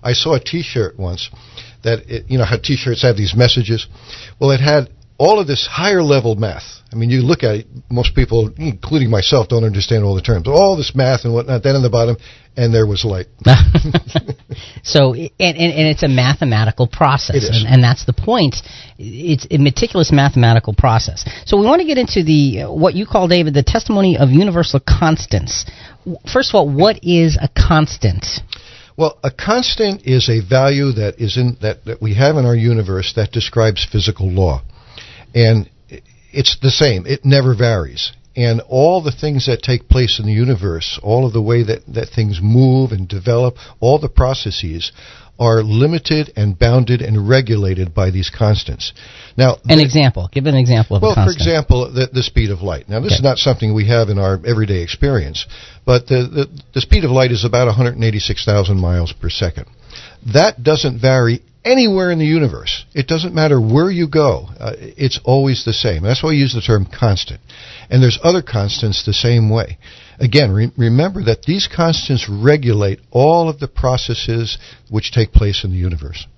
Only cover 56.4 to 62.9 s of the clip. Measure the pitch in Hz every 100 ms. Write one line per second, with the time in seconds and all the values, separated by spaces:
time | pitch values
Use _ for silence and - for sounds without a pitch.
56.4 | 139 143 - 131 123 - 156 131 127 117
57.4 | 113 120 123 107 123 117 113 104 - -
58.4 | - 104 95 95 87 87 85 - 82 -
59.4 | 92 - - - - - - - 120 120
60.4 | 202 160 123 156 147 120 131 131 117 120
61.4 | _ _ 226 262 233 190 180 170 156 160
62.4 | 135 62 - - -